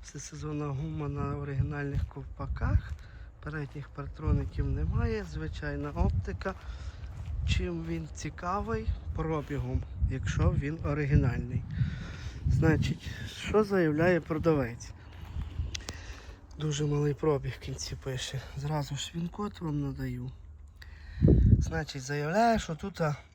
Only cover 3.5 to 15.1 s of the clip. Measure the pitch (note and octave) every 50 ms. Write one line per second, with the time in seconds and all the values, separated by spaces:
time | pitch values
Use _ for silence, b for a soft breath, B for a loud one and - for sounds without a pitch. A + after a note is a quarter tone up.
3.5 | D3 D#3 D3 C#3 - D3+ C#3 - - - C#3+ C3+ - - D#3 D3+ D3+ C#3+ C#3 -
4.5 | - - C#3+ C#3 - - - E3+ F#3 A3+ A#3 A#3 A3+ G#3+ G3 E3 D3+ D#3 D#3 D#3
5.5 | - - D3+ D3 C#3+ C#3+ C#3+ D3 D3 E3+ F3 G3 - - - - C3 C3 - F#3+
6.5 | F#3 B B B B B B B B B B B B B B B - - - -
7.5 | - - F3+ F3+ F3 E3 E3 E3 E3 E3 D#3+ D3+ - - - D#3+ - - - F3
8.5 | F#3 G#3 G3+ G#3+ A3+ A3 A3+ - - - - - - D#3 D#3+ D#3+ D#3+ D3+ C#3+ -
9.5 | D3 C3+ B2 B2+ C3 B2+ - - - - - - - C3 - - - - D#3 -
10.5 | - C#3+ C#3 C#3+ D#3 E3 E3 D#3+ C#3+ D3 D3 C#3 D3 C#3+ C#3 B2+ A#2 - B2 B2
11.5 | C3 - - - B B B B B B B B B B B B B B B B
12.5 | - - D#3 D#3+ D#3 - - - - - - - - - - - - - - -
13.5 | F#3+ G#3 G#3+ G3 G3+ F#3+ F3 D#3 D3 D3+ E3 F3+ F3+ E3+ D3 - E3 D#3 D#3+ E3
14.5 | D#3+ D3 B2+ A#2 A#2+ - - - - - - -